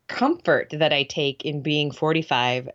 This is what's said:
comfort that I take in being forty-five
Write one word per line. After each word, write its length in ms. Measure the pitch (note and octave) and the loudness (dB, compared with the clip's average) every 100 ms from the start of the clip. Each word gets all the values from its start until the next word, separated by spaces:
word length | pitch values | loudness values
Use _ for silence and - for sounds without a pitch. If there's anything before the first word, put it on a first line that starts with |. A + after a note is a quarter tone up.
| - | -12
comfort 600 | - B3+ F4 - C#3+ - | 0 0 2 2 2 0
that 220 | D3+ D#3 | 0 2
I 120 | D3 | 2
take 400 | C#3 - C#3+ C3 | 0 -2 -2 -2
in 180 | D3+ D3 | -6 -4
being 300 | C#3 D3+ D3 | -2 0 0
forty-five 760 | B2+ D#3 D#3+ D#3+ B2+ B2 B2 B2+ | -2 0 0 0 0 0 -2 -6